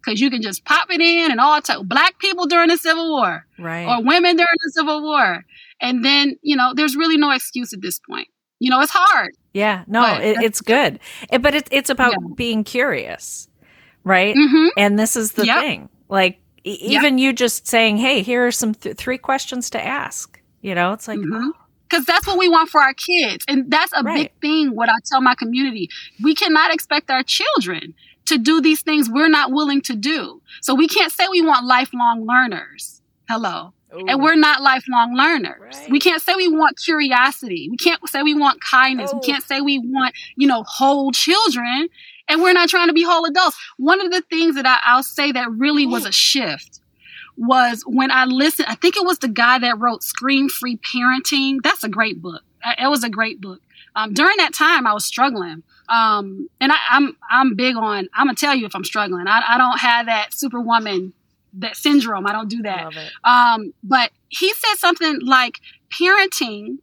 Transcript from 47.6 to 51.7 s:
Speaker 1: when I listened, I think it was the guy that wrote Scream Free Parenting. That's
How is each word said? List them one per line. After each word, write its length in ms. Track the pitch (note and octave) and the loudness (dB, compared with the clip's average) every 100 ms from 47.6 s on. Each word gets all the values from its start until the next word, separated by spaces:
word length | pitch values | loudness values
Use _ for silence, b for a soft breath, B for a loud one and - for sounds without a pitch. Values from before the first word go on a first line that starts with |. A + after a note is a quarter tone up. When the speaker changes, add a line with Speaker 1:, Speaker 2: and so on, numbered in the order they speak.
| B3 A#3 - | 4 0 -2
Speaker 1:
when 240 | C4 C4 | -2 2
I 140 | C4 | 2
listened, 420 | B3+ B3+ D4+ - D4 | 2 2 0 0 -4
I 80 | A3+ | 0
think 200 | F4 G4+ | 0 2
it 80 | |
was 140 | F4+ E4+ | -2 -2
the 100 | C4 | -4
guy 300 | G#3+ A#3+ B3+ | 0 2 2
that 200 | A#3+ A3 | 0 0
wrote 240 | A#3+ A3 | -2 -2
Scream 460 | - - B3+ C#4 C#4 | -8 -6 0 0 0
Free 300 | - B3+ A#3 | -4 -6 -8
Parenting. 800 | - B3 B3 C4 - C#4+ C4+ C4+ | -6 -2 0 0 -2 -2 0 0
That's 220 | C#4+ | -2